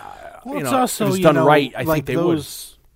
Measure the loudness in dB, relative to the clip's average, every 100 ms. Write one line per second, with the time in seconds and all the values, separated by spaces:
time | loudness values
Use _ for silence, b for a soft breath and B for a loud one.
0 | -14 -18 -20 -18 -12 -8 -2 0 0 0
1 | -2 2 4 4 4 4 2 -4 -2 -2
2 | -2 0 0 0 -4 -14 -16 -20 _